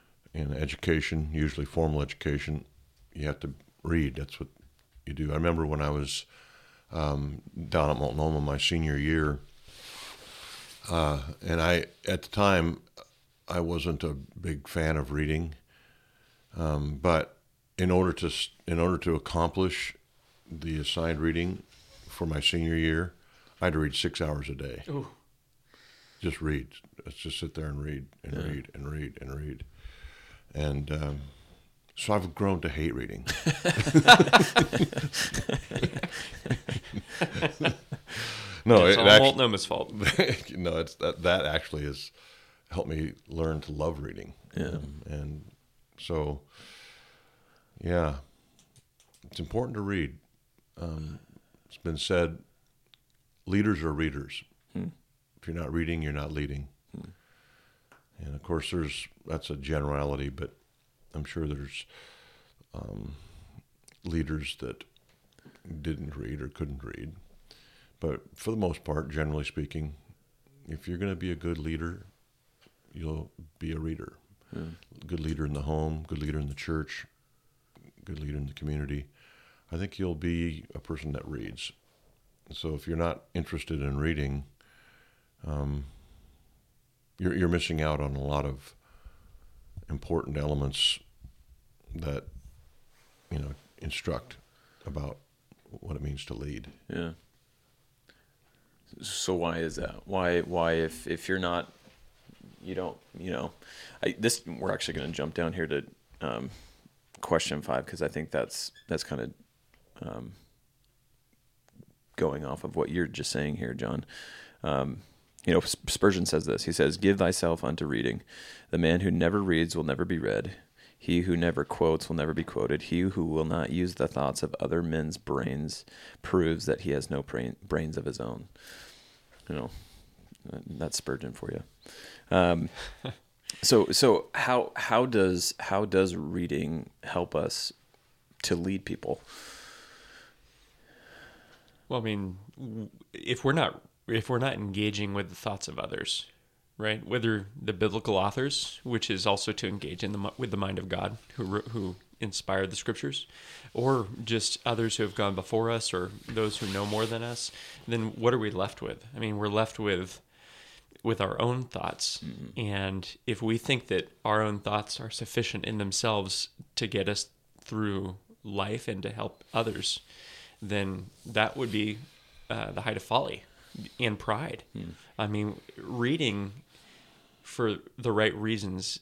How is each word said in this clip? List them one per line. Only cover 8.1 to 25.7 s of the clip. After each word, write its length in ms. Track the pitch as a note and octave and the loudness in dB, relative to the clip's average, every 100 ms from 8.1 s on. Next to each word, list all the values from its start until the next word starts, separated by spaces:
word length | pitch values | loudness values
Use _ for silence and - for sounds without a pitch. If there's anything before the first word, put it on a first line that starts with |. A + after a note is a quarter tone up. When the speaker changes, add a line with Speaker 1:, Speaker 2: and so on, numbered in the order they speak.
| C#2+ D#2+ D2+ | 2 2 2
Speaker 1:
my 180 | D2 C#2+ | 2 2
senior 380 | - E2+ D#2 D2 | 2 2 2 2
year, 440 | D2+ D#2+ D2+ C#2 - - - - - - - - - - - - - - - | 2 4 2 0 -6 -20 -20 -20 -16 -14 -14 -16 -18 -18 -16 -16 -18 -12 -2
uh, 300 | E2+ D2+ D2 C#2 C#2+ F2 | 2 4 2 -4 -6 0
and 140 | E2 | 4
I, 260 | E2 F2 - - - | 6 4 2 -6 -2
at 160 | F2+ | -2
the 60 | - | 0
time, 520 | G#2 G2+ F2 E2 - - - - _ _ _ - | 4 6 8 4 0 -8 -20 -20 _ _ _ -4
I 140 | F2 | -2
wasn't 420 | E2 E2+ E2+ D2 | 0 0 0 -2
a 120 | D#2+ C#2 C#2 - | -2 -4 -10 -10
big 280 | F2 D2 - | -6 -6 -4
fan 280 | F2 D#2 D#2 | 0 2 2
of 160 | C#2 | 0
reading, 420 | D2 D2+ D#2 E2 - _ _ _ _ _ _ _ _ _ E2 | 0 0 0 -2 -8 _ _ _ _ _ _ _ _ _ -4
um, 420 | D#2 D2 D2 C#2 | 0 0 0 0
but 340 | F2+ D#2+ - - _ _ _ - | 4 4 2 -8 _ _ _ 0
in 120 | F#2 | 4
order 220 | F2+ F#2 | 6 4
to 120 | D#2+ E2+ | 2 -2
s-, 220 | - - - - | -2 -6 -6 -2
in 120 | E2 | 2
order 200 | F2 F2 | 4 4
to 160 | F2+ | 2
accomplish 800 | D#2 - E2+ E2 F#2+ F#2 - - - _ _ _ _ - | 0 0 0 2 4 2 0 -6 -10 _ _ _ _ -14
the 280 | D#2+ D#2+ D#2 | -8 -4 -2
assigned 420 | C#2+ F2 E2 D2+ | -2 0 2 2
reading 420 | E2 D#2+ F2+ - - - - - - | 2 2 0 -2 -10 -20 -20 -20 -14
for 180 | - E2 | -6 -2
my 140 | D2+ | 0
senior 340 | - E2+ E2 | 2 2 2
year, 380 | E2 D#2+ D#2+ F2 - _ - - - | 4 4 2 0 -6 _ -20 -18 -2
I 60 | F#2 | 2
had 60 | |
to 40 | D#2 | 2
read 140 | D2+ | 2
six 260 | - F2 - | 0 -2 0
hours 280 | D#2 D2 C#2+ | -2 -2 -4
a 60 | |
day. 280 | C2+ C#2 A#1+ - | -6 -6 -8 -8
Speaker 2:
Ooh. 200 | C#3+ - - _ _ _ _ _ | -8 -8 -14 _ _ _ _ _